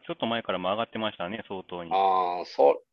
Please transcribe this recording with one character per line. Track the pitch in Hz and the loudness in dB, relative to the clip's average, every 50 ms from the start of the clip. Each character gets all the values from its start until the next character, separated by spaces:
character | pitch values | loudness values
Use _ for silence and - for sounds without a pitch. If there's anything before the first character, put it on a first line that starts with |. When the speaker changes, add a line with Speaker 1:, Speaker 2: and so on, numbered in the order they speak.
| _ | _
Speaker 1:
ち | - | -10
ょ | - | -8
っ | - | -4
と | 123 | -2
前 | 113 117 113 - | -2 -2 -2 -2
か | - 95 | -4 -4
ら | 90 | -2
も | 90 92 | 0 -2
上 | 101 110 | 0 -2
が | 113 | -2
っ | - | -6
て | - 110 | -4 -4
ま | 110 107 | -4 -4
し | - - | -4 -6
た | 87 87 | -8 -8
ね、 | 110 110 - - | -6 -8 -10 -10
相 | 101 92 - | -10 -10 -10
当 | _ 90 87 85 | _ -10 -10 -8
に。 | 82 90 | -2 0
Speaker 2:
あ | 95 98 95 92 92 90 90 87 90 | 2 4 4 4 2 2 0 -2 -4
ー、 | 85 | -6
そ | - - - 139 143 | -10 2 6 6 6
う。 | - - - _ | 6 4 -2 _